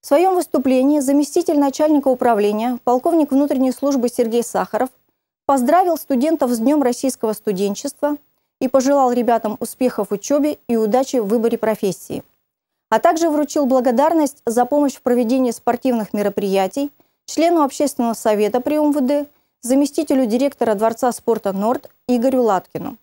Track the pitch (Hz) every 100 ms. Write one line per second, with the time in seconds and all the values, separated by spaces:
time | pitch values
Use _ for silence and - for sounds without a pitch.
0 | - 294 370 359 320 311 262 262 269 294
1 | 262 285 285 349 339 302 277 269 302 302
2 | 269 247 240 220 208 214 240 247 - 247
3 | 339 339 285 269 294 277 262 247 277 277
4 | 233 - 233 233 226 185 180 214 254 _
5 | _ _ _ _ - 277 240 339 370 320
6 | - 269 294 330 254 240 226 302 254 247
7 | 269 - 220 214 - 185 202 202 285 -
8 | 294 294 _ _ _ _ 262 269 262 285
9 | 254 247 233 226 226 214 233 - 254 -
10 | 202 202 - 285 294 - - 233 220 254
11 | 277 254 196 233 226 226 220 214 202 170
12 | - - - _ _ _ _ _ _ 220
13 | 330 320 330 294 294 320 277 262 247 233
14 | 302 330 285 - - 226 247 294 285 -
15 | - 247 226 262 254 220 - 240 262 233
16 | 202 208 202 202 202 190 190 277 285 _
17 | _ _ - - 330 349 277 - 294 -
18 | 233 220 226 208 208 247 254 302 302 285
19 | 254 294 285 _ _ _ 233 269 285 -
20 | 302 269 254 240 277 - 226 202 226 226
21 | 254 - - 220 196 190 214 262 - _
22 | - 247 254 262 233 185 - - 175 -